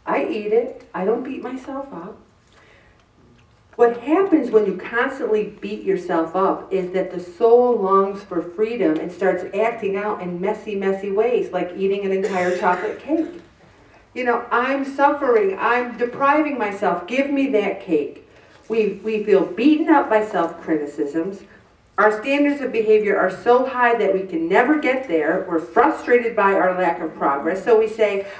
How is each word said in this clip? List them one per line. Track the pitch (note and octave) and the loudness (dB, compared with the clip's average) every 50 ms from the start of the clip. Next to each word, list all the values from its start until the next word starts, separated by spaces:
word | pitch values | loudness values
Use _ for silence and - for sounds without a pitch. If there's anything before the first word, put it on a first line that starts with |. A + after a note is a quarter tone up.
| - | -8
I | - D#3+ - - | -4 -4 -2 -2
eat | - - G#3+ G#3 G#3 G#3+ | -2 -4 -6 -2 0 0
it. | A#3 - C4+ - - - - - | 0 0 -2 -6 -12 -16 -12 -8
I | F#3 F#3 | -2 0
don't | G3+ A#3 C4 C4 | 0 0 0 -2
beat | D4 - - - | -6 -8 -8 -8
myself | B3+ C4 - - C#4+ C4+ C#4 C#4 - - | -10 -10 -10 -10 -10 -10 -10 -10 -10 -12
up. | E3 F#3 G#3 A3 - - _ _ _ _ _ _ _ _ _ _ _ _ _ _ _ _ _ _ _ _ _ _ _ _ _ _ _ _ _ _ | -14 -14 -14 -16 -18 -20 _ _ _ _ _ _ _ _ _ _ _ _ _ _ _ _ _ _ _ _ _ _ _ _ _ _ _ _ _ _
What | - A#3+ A#3 A#3+ - | 2 2 4 2 0
happens | - C#4 D#4+ F#4+ F#4+ - D#4+ C#4 A#3+ F#3+ | -2 0 2 2 4 4 2 2 2 4
when | A3 G#3+ G#3 | 4 4 4
you | F#3+ F3+ | 2 0
constantly | - - - - - C4 C#4 - - B3 A3+ G#3+ G#3+ G3 G3 - - | -4 -6 -4 -2 -2 -2 -2 -2 -4 -2 0 0 0 0 -2 -8 -10
beat | - G#3 G#3+ G#3+ G3+ | -10 -10 -8 -4 -2
yourself | F#3+ F3+ F3 - - E3+ E3 D#3+ - - | -2 -2 -2 -2 -2 -2 -2 -2 0 0
up | F#3+ F#3+ - - - - - G3 | 0 2 2 0 -2 -4 -4 -4
is | F#3 F3+ F3+ F#3 | -4 -2 -2 -2
that | F#3 F#3 - F#3 | -4 -4 -4 -6
the | F3 | -10
soul | - - - - A#3 A3+ A#3 B3 B3 B3 A#3 | -10 -12 -2 2 4 6 6 6 6 4 2
longs | G3+ F#3+ F#3+ G3 G3 G3 G3+ G3+ - - | 2 2 2 4 4 4 2 -2 -8 -10
for | - F#3 E3 D#3 | -6 -6 -6 -6
freedom | - - G3+ A3 A3+ A#3+ - F#3+ D#3+ D#3 | -4 -4 -2 -2 -2 0 0 0 0 0
and | - - F3+ - | 0 -4 -6 -6
starts | - G3 F#3 F3 F3+ - - G3 | -2 0 0 0 0 -2 -4 -2
acting | G3+ A3+ A#3 A3+ - G3+ F#3+ F#3+ | 0 0 0 -2 -2 -4 -4 -2
out | G3+ G#3 G#3 G#3 - | -2 -2 -4 -4 -6
in | F#3 F3+ F3 F3 | -6 -6 -6 -4
messy, | F3+ G3+ G#3+ - - A3 G3+ | -2 -4 -4 -4 -6 -8 -6
messy | G3 G3 F#3+ F#3+ F#3+ G3+ G3+ | -2 0 0 -2 -2 -2 -2
ways, | G3 G#3+ A3+ B3 A#3+ G3 F3+ - F#3 | 0 0 2 2 2 0 0 -2 -4
like | F3+ F3 - - | -4 -4 -6 -4
eating | G3 F#3+ G3 G3 G3+ G3+ | -2 -2 0 0 0 -2
an | F#3+ F#3+ | -2 -2
entire | F#3+ G3 F#3+ F#3+ F3+ F3+ F3+ F3+ F3 | -2 -2 -2 -2 0 0 0 0 0
chocolate | - F3+ F3+ F3 G#3+ G#3+ - - | 2 0 0 0 -2 -6 -8 -8
cake. | - B3+ D#4+ E4+ - - - - - - _ _ - - - _ - - - - _ _ - | -6 -2 -2 -2 -2 -4 -8 -14 -20 -20 _ _ -20 -20 -20 _ -20 -20 -20 -20 _ _ -10
You | B3 B3+ | -4 -2
know, | B3 A3+ - - - | 0 0 0 -2 -2
"I'm | A3+ A#3+ B3 C4+ C#4 C#4 C4+ | 0 0 0 0 0 -2 -4
suffering, | - - - C#4 C#4+ D4 C#4+ C#4+ B3+ A#3+ G#3+ G3 F#3+ F#3+ - | -4 0 2 2 2 2 2 2 2 4 4 4 2 0 -2
I'm | G#3 A3+ A#3+ B3 B3 A#3+ G#3+ | 0 0 0 0 -2 -4 -4
depriving | - A#3+ A#3+ - - C#4 C#4 D4 D#4 D4+ D4 C4 A#3 | -4 -4 -4 -2 0 2 2 4 2 2 0 -2 -2
myself, | G#3+ G#3 G3 - G#3 F3+ F3 F3+ - | -4 -4 -4 -2 -2 0 0 -2 -4
give | - A#3+ C4+ C#4 D4 | -2 -2 -2 0 0
me | C#4+ C4+ C4+ A#3 | 0 0 0 2
that | G#3+ G#3 G3 G3 F#3+ - - | 2 0 0 0 -4 -6 -4
cake." | F#3 D#3+ D3 - - - - - _ _ - - _ - - _ - | -2 0 0 0 -2 -8 -14 -20 _ _ -20 -20 _ -20 -20 _ -4
We, | A3+ A3+ G#3 G3 - - G#3+ | -2 0 0 0 -2 -4 -6
we | A3 A3 G#3 G3+ | -4 -4 -2 2
feel | G#3 F#3 F3 D#3+ | 4 4 4 4
beaten | - - A3 B3+ D4+ D4+ D4 - E4 | 0 -2 2 4 4 4 4 4 4
up | D4+ C#4 - - | 4 4 4 4
by | A3 G#3+ G#3 | 2 0 0
self-criticisms. | - - F3+ E3+ D#3+ - - - F3+ D#3+ D3+ D3 C#3+ - D#3+ D3 C#3+ D#3 D#3+ F3 G3 G3 - - - - - _ _ _ _ _ _ _ | 0 0 -2 -2 -2 -4 -8 -4 -2 -2 -2 -2 -4 -4 -4 -6 -4 -2 -4 -4 -4 -6 -10 -14 -20 -20 -20 _ _ _ _ _ _ _
Our | F#3+ G#3 G#3+ G#3+ - | 2 2 4 2 0
standards | - C#4 C#4 C#4+ D4 C#4+ C#4+ C#4 | 0 0 2 2 2 2 0 -2
of | C4 G#3+ A3 | -4 -4 -2
behavior | A3+ G#3 A3 G#3+ G#3 G3 G3 G3 F#3 | 0 2 4 4 4 4 2 2 2
are | F3+ F3+ | 0 0
so | - - - A#3+ B3 B3+ C4 | -2 0 2 4 4 4 4
high | C4 B3+ B3 B3 A#3 A3+ | 0 0 2 2 2 2
that | G3+ G3 F#3+ F#3+ | 2 2 2 0
we | F#3+ F#3+ | 0 -2
can | - E3 D#3+ E3 E3+ | -4 -4 -4 -2 2
never | G3 A#3+ B3 C#4 D#4 D4 | 2 4 4 4 2 2
get | D4 C4 B3 - - - | 2 0 0 -2 -2 -2
there. | E3 D#3+ D3 D#3+ F#3 F#3 - F3+ | 0 0 0 0 0 -2 -2 -4
We're | E3+ D#3+ | -4 -4
frustrated | - - - - - - - - - - B3 A#3+ A#3 A3+ F#3+ | -4 -2 0 2 2 2 0 -2 0 2 2 2 2 0 0
by | G#3 F#3+ G3 G3 | 0 2 2 2
our | F#3+ F3+ F#3 F3+ | 2 2 0 0
lack | F3+ F3+ E3 E3+ - | 0 0 -2 -2 -2
of | E3 D#3 - | -6 -8 -6
progress. | - F3 D#3+ - - - D#3+ F#3+ F#3+ - | -4 -2 -2 -2 -2 -2 -4 -4 -2 2
So | A#3+ A3 A3 | 4 4 4
we | A3 G#3+ | 4 2
say, | - A3 G#3+ G3+ G3 G3 G3 - - | 0 0 0 0 0 -2 -6 -8 -12